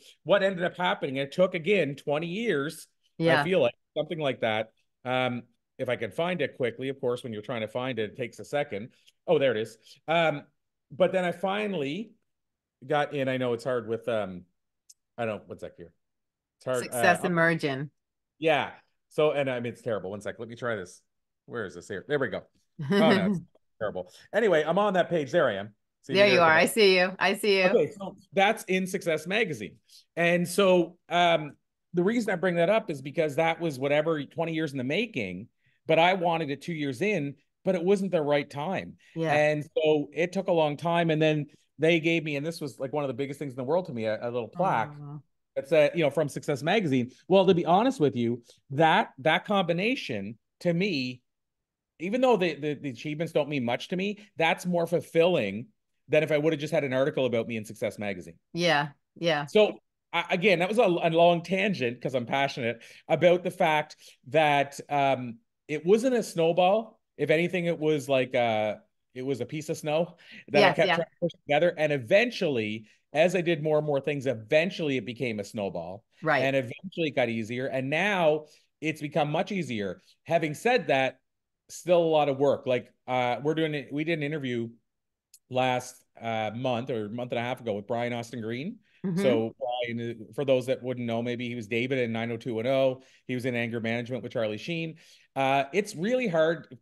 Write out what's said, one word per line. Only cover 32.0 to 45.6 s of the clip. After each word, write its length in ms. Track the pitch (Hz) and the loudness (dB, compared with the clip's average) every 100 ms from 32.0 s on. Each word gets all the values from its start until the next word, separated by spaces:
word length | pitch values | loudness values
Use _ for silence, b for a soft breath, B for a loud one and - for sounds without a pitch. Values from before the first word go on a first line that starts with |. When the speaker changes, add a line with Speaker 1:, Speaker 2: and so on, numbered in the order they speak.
Speaker 1:
reason 300 | 175 240 214 | 0 0 -2
I 40 | 180 | -2
bring 180 | 185 | 0
that 160 | 170 170 | 2 2
up 200 | 220 220 | 2 -2
is 120 | 143 | -8
because 340 | 143 139 156 139 | -6 -2 -2 0
that 240 | 160 165 | 0 0
was 180 | 170 127 | -4 -4
whatever, 460 | 139 147 156 156 | 0 0 2 -2
twenty 300 | 135 156 165 | -4 -6 -4
years 180 | 160 160 | -2 -4
in 60 | 135 | -4
the 60 | |
making, 640 | 127 160 233 151 95 90 117 _ _ _ - | -4 -2 -4 -4 -6 -8 -12 _ _ _ 0
but 120 | 160 | 4
I 160 | 175 | 4
wanted 360 | 190 175 165 151 | 4 0 -2 -4
it 120 | 139 | -6
two 100 | 175 | -8
years 300 | 160 143 120 | -6 -6 -4
in, 320 | 196 190 143 - _ _ | -2 -2 -4 -10 _ _
but 100 | 190 | -2
it 100 | 185 | 0
wasn't 280 | 175 202 196 | 2 2 2
the 100 | 175 | 0
right 260 | 143 147 - | 2 0 0
time. 460 | 143 156 170 87 - b | -6 -6 -6 -6 -14 b
Speaker 2:
Yeah. 200 | 160 160 | -6 0
Speaker 1:
And 300 | 151 151 151 - - | 2 4 2 -2 0
so 320 | 156 156 143 | 2 2 0
it 180 | 143 180 | -2 -2
took 160 | 190 180 | -2 0
a 40 | |
long 260 | 170 151 147 | 2 2 0
time. 320 | 170 170 165 | 0 2 2
And 100 | 156 | 4
then 280 | 156 156 147 b b - | 4 2 -2 b b 0
they 220 | 160 170 | 2 4
gave 240 | 156 165 | 2 0
me, 120 | 151 143 | 0 -4
and 100 | 156 | -6
this 160 | 165 | -6
was, 160 | 147 110 | -10 -8
like, 160 | 135 | -6
one 100 | 147 | -4
of 40 | 143 | -4
the 60 | |
biggest 240 | 127 139 139 | -4 -6 -6
things 140 | 143 | -10
in 40 | 123 | -8
the 80 | |
world 220 | 127 170 180 | -2 -2 -2
to 60 | |
me, 140 | 120 110 | -4 -2
a, 120 | 107 | -2
a 80 | 120 | -4
little 180 | 120 110 | -6 -6
plaque 420 | - 185 127 107 | -2 0 0 -2
Speaker 2:
Aw. 280 | 147 147 147 - _ _ | -8 -14 -16 -18 _ _
Speaker 1:
that 140 | - | -10